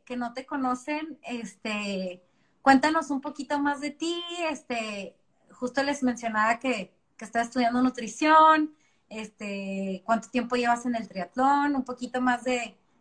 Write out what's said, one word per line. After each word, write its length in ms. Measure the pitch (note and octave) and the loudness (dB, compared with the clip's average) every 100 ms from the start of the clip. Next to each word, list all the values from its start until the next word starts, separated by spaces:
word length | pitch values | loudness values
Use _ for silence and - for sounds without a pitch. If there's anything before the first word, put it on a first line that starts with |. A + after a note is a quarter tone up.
| - | -10
que 100 | B3 | -6
no 180 | A#3+ | -6
te 120 | B3 C4+ | -8 -6
conocen, 720 | C#4+ B3+ B3+ - D4+ D#4+ C4 | -2 -2 -2 -4 -6 -6 -12
este, 1000 | - A#3+ G3+ - A3 G#3 G3+ G3 F#3 F3+ _ _ _ _ | -10 -10 -10 -10 -8 -6 -4 -4 -6 -10 _ _ _ _
cuéntanos 480 | C4+ C4+ D4+ E4 D#4+ | 6 6 6 0 -2
un 120 | C#4 | -4
poquito 360 | D4 C#4 C4 D4 | -6 -10 -4 -2
más 240 | C#4+ C#4 | -2 -2
de 80 | D4 | -6
ti. 340 | C#4+ E4 F4 F4 F4 D#4+ | -6 -6 -6 -6 -6 -4
Este, 640 | C#4 - A#3 A3 G3+ F#3+ - _ _ _ | -6 -6 -6 -6 -8 -12 -16 _ _ _
justo 320 | - B3 C4+ | -10 -6 -2
les 220 | C#4 C#4+ | -2 0
mencionaba 560 | B3 A#3+ A3+ G#3+ A3 A#3 | -2 -2 -2 0 2 2
que, 340 | C4 A3 F#3 _ _ - | -2 -4 -6 _ _ -18
que 80 | A3 | -6
estás 220 | A#3 A#3 | -2 -2
estudiando 340 | B3+ A#3 B3 | 0 2 4
nutrición, 920 | B3+ - A3 - D#4 D#4 D#4 D#4 D4+ - _ _ - | 2 0 -8 0 6 8 10 8 2 -4 _ _ -14
este, 960 | A3 G#3+ - G#3 G3 G3 F#3+ F#3+ F#3+ - | -12 -12 -8 -8 -6 -6 -4 -4 -4 0
cuánto 240 | A3+ - | -2 0
tiempo 260 | B3 A#3+ B3 | -4 0 0
llevas 300 | A#3+ A#3+ B3 | 2 0 0
en 80 | |
el 140 | A#3 G3 | -4 -6
triatlón, 680 | F#3+ F3 B3 C4+ C#4+ C#4+ C#4 | -8 -6 0 2 4 2 0
un 80 | |
poquito 380 | B3+ B3 B3 B3+ | -4 -6 -4 0
más 220 | B3+ A#3+ | 0 0
de, 340 | B3+ B3 A3+ - _ _ | 0 -2 -4 -14 _ _